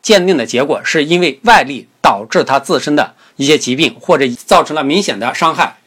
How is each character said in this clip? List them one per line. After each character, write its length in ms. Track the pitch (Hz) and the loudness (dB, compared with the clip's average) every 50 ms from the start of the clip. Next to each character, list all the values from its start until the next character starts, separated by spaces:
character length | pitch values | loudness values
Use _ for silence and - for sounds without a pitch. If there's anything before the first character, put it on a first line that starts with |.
| - | 0
鉴 240 | - 220 196 175 185 | 2 2 2 4 2
定 100 | 190 139 | 0 0
的 80 | 113 | -2
结 180 | 110 - 117 135 | -2 -2 -2 -2
果 160 | 170 139 101 - | -2 -2 -4 -4
是 200 | - - 165 143 | -2 -2 -2 0
因 140 | 151 175 175 | 0 0 0
为 200 | 180 156 131 - | 0 -2 -4 -2
外 220 | - 240 233 190 127 | 2 4 4 4 2
力 240 | 131 143 117 - _ _ _ - | 0 -6 -12 -14 _ _ _ 0
导 200 | 156 110 101 107 | 0 0 0 -4
致 200 | - - 185 139 | -2 0 0 0
他 160 | - 135 139 | 2 0 -2
自 200 | 135 - 180 131 | 0 -2 -2 -2
身 160 | - 156 147 | -2 0 0
的 200 | 147 117 - - _ _ _ _ | 0 0 -2 -6 _ _ _ _
一 120 | - 147 139 | -4 0 2
些 100 | 156 131 | 2 2
疾 180 | - 120 127 | 0 -2 -2
病， 200 | 135 160 120 - - | -2 -2 -2 -2 -6
或 160 | - - 175 | -2 0 0
者 80 | 143 139 131 120 - - | 2 0 -2 -4 -8 -2
造 180 | - 202 - 143 | 2 2 2 2
成 120 | - 151 | 0 -4
了 80 | 156 139 | -4 -2
明 180 | 135 151 196 | -2 -2 0
显 160 | 202 175 123 98 | -2 -2 -4 -4
的 140 | 113 127 139 | -6 -6 -4
伤 220 | - 170 165 156 | -2 -2 -2 0
害， 220 | 160 165 - - _ _ | 0 -2 -4 -4 _ _